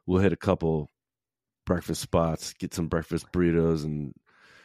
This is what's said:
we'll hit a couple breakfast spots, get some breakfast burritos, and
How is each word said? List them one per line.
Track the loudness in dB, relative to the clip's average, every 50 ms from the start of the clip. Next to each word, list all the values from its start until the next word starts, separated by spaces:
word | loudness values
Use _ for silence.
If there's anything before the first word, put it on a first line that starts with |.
| -4
we'll | 0 2 4
hit | 4 4 2
a |
couple | 2 0 0 0 2 2 0 0 0 -4 -6 _ _ _ _ _ _ _ _ _ _ _ _ _ _ -4
breakfast | -2 -2 -2 -2 -6 -6 -6
spots, | -4 0 0 2 2 2 -2 -4 -8 -12 -12
get | -10 -10 -8 -6
some | -4 -4
breakfast | -2 -2 -4 -2 -2 -4 -6 -6 -4
burritos, | 0 2 2 4 4 4 4 2 2 0 -2
and | -4 -6 -6 -8 -10 -12 _ _ _ _ _ _ -20 -20 -20 -20